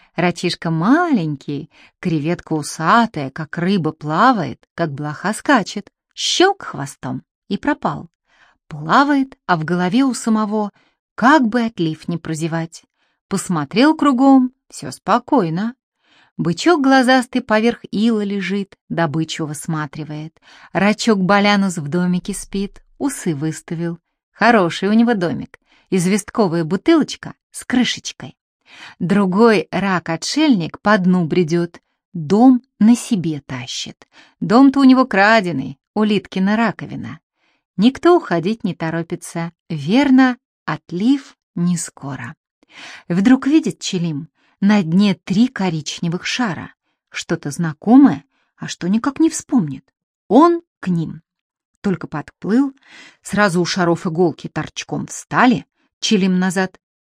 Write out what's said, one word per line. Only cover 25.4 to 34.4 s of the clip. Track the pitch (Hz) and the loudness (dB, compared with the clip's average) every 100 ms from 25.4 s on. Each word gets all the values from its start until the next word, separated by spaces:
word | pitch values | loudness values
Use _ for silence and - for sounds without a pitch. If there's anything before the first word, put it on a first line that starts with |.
| - - _ _ _ | -10 -18 _ _ _
известковая | 190 175 202 - - 196 170 156 | -2 0 -2 -2 -2 0 0 -2
бутылочка | 196 - 330 - - - - _ | -2 2 2 2 -6 -16 -20 _
с | - | -18
крышечкой. | - 254 233 - - - 135 - _ _ _ - - - | -4 0 0 -4 -12 -14 -18 -20 _ _ _ -20 -20 -8
Другой | 170 208 190 185 233 202 - | -2 2 2 4 4 4 0
рак-отшельник | 185 196 180 - 165 - 285 311 208 160 - | -4 -2 -2 -4 -6 -4 0 2 2 0 -4
по | 208 208 | 0 2
дну | 180 180 160 | 2 2 2
бредёт, | 180 160 170 170 - _ _ _ | 0 0 0 -2 -8 _ _ _
дом | 175 147 202 262 247 - - | -12 0 4 6 6 0 2
на | 208 240 | 4 4
себе | - 208 160 147 | 2 -4 -2 -6
тащит. | - 131 123 - - - _ _ _ _ | -8 -12 -10 -12 -12 -16 _ _ _ _